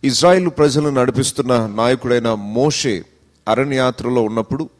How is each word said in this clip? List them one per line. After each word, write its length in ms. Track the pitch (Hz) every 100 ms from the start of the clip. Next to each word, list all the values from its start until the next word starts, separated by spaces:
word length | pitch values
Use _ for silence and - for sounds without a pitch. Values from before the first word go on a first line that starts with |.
ఇజ్రాయిల్ 460 | 135 123 170 185 180
ప్రజలను 400 | 147 151 147 147
నడిపిస్తున్న 760 | 135 123 127 131 - 123 123 110
నాయకుడైన 680 | 104 120 127 120 120 117
మోషే 720 | 110 101 113 135 - 139 95 - _ _ _ -
అరణ్యయాత్రలో 760 | 110 135 131 127 120 120 123
ఉన్నప్పుడు 480 | 110 113 107 139 156 _